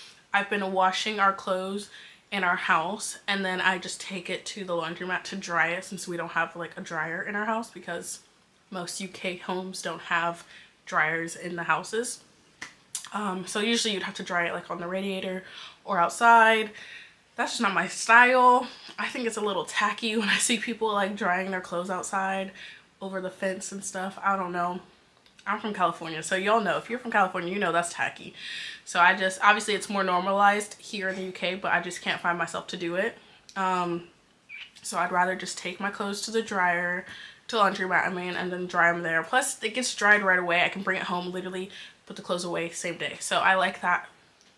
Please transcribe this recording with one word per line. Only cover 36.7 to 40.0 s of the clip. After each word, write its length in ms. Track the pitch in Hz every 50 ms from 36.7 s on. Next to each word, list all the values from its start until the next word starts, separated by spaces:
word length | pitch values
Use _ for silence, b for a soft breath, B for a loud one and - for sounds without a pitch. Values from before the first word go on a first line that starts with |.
| 175 175 175 175 180 185 185 B B B B B B B B -
to 80 | -
laundromat, 500 | 220 202 190 190 190 185 185 180 165 -
I 40 | 175
mean, 260 | 185 180 180 180 180
and 160 | - 180 180
then 160 | 180 180 180 180
dry 220 | 180 175 165 170
'em 140 | 170 175 175
there. 200 | 165 165 165 160
Plus, 400 | - - 254 277 269 - - -
it 100 | 208 214
gets 220 | 254 247 - -
dried 260 | -